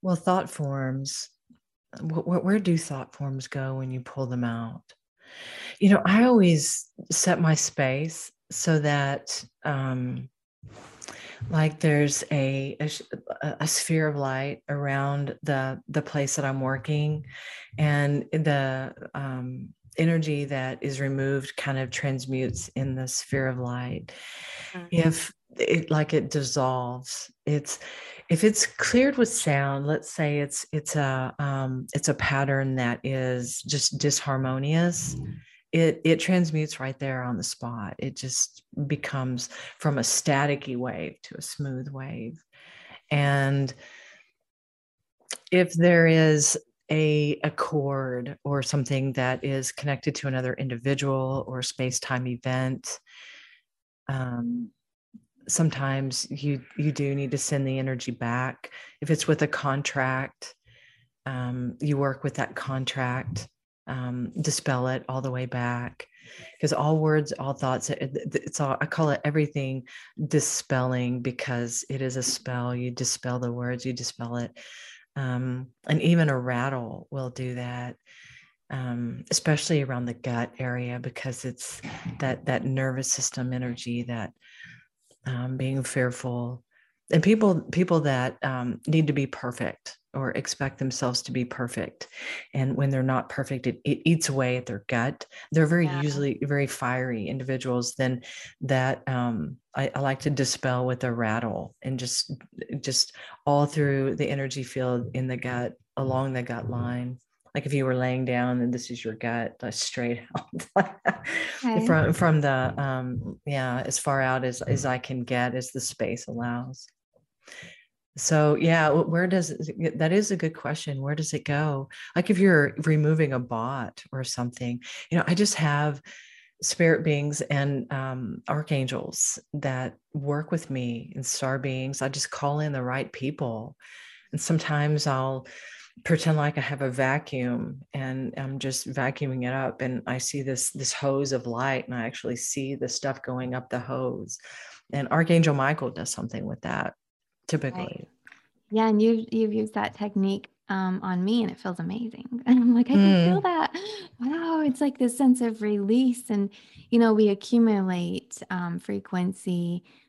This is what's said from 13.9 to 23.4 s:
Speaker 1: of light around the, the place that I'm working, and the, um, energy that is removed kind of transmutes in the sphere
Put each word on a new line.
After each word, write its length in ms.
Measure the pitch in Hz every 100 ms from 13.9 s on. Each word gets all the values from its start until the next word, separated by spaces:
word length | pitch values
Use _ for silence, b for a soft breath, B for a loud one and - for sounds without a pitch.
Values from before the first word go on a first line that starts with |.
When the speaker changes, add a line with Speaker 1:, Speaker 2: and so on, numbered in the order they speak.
| 160 156
Speaker 1:
of 80 | 147
light 460 | 135 131 139 - -
around 680 | 143 143 139 139 143 143 -
the, 400 | 147 139 131 131 -
the 160 | 151
place 320 | 147 151 139 -
that 100 | 139
I'm 160 | 135
working, 640 | 131 135 - 151 151 151 B B B B B -
and 460 | 151 147 143 143 -
the, 600 | 156 156 143 135 131 131 - - -
um, 540 | 135 131 123 127 127 - - -
energy 480 | 165 165 151 143 143
that 380 | 139 131 -
is 160 | 139 135
removed 560 | 139 135 135 139 131 -
kind 220 | - 135
of 100 | 131
transmutes 800 | - 143 135 131 131 131 - - -
in 180 | 135
the 140 | 131 131
sphere 400 | - - 139